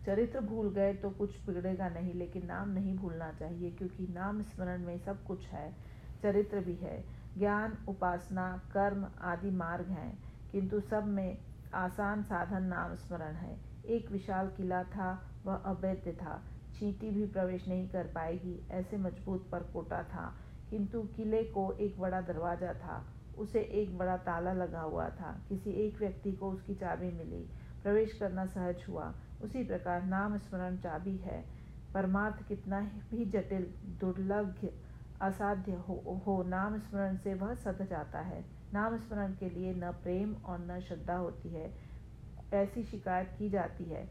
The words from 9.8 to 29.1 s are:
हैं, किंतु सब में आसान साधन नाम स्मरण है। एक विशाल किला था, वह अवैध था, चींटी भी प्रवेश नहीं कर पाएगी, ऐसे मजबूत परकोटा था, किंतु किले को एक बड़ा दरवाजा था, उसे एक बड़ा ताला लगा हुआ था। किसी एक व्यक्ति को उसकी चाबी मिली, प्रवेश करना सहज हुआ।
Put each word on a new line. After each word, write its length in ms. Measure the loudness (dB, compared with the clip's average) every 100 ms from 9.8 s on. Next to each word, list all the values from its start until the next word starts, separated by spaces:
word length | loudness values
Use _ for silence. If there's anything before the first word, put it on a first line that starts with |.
| 0
हैं, 340 | -2 -4 -6 -10 -10 -2
किंतु 280 | 0 4 2
सब 260 | 4 2 4
में 320 | 2 2 -2 -8 -12 -4
आसान 500 | 0 0 2 2 2
साधन 400 | 2 2 2 2
नाम 320 | 2 2 0 -4
स्मरण 380 | -6 -4 -4
है। 240 | -4 -6 -6 -8 -10 2
एक 260 | 2 2
विशाल 360 | -4 0 2 2
किला 360 | 0 2 2
था, 480 | 0 0 0 -2 -6 -6 -2
वह 100 | 0
अवैध 600 | 0 0 2 0 -2 -4
था, 220 | -4 -6 -8 -10 -10 -2
चींटी 300 | -2 0 0
भी 160 | 2 2
प्रवेश 420 | 2 2 2 0
नहीं 220 | 0 2
कर 180 | 0 0
पाएगी, 600 | -2 0 -2 -2 -6 -4
ऐसे 260 | -2 0 0
मजबूत 520 | 0 -2 -2 -2 0
परकोटा 520 | -4 -2 -4 -2 -2
था, 340 | -2 -4 -6 -8 -12 -12 -4
किंतु 320 | 0 2 0
किले 400 | -2 -2 4 4
को 280 | 4 2 2
एक 280 | 2 0 2
बड़ा 220 | 2 2
दरवाजा 520 | 0 0 2 2 0
था, 400 | -2 -4 -6 -8 -12 -12 -6
उसे 220 | 2 2
एक 380 | 4 2 2 2
बड़ा 200 | 2 4
ताला 360 | 2 2 2
लगा 280 | 2 2 0
हुआ 280 | 0 0 0
था। 300 | -2 -6 -6 -2
किसी 220 | -2 0
एक 260 | 2 2 2
व्यक्ति 340 | 0 0 -2
को 200 | 0 0
उसकी 240 | -2 -4 -2
चाबी 360 | 0 0 0
मिली, 380 | -2 -4 -6 -6 -10 -10 -2
प्रवेश 300 | 6 6 6
करना 320 | 2 0 2 0
सहज 400 | 0 0 0 -2
हुआ। 260 | -4 -4